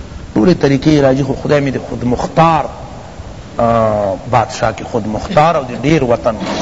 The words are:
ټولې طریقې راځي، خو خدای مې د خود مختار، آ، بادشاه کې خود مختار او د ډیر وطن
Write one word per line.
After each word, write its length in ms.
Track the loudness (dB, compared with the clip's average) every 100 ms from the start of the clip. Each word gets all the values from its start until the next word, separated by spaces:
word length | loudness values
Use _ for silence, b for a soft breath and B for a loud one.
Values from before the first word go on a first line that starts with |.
| -16 -14 -4
ټولې 200 | 2 4 4
طریقې 400 | 2 2 4 4
راځي، 180 | 4 2 0
خو 80 | -4
خدای 180 | 0 0
مې 140 | 0
د 40 | -4 -6
خود 160 | -4
مختار، 600 | -2 -2 0 2 4 4
آ، 1040 | -2 -8 -14 -16 -16 -16 -16 -16 -8 0 2 4 2 0 -2 -4 0
بادشاه 420 | 0 0 -2 -2
کې 120 | -2 -4
خود 140 | -4 -4
مختار 500 | -6 0 2 4 2
او 60 |
د 200 | -4 -2
ډیر 220 | 2 2
وطن 360 | 2 2 0 -2 -4 -4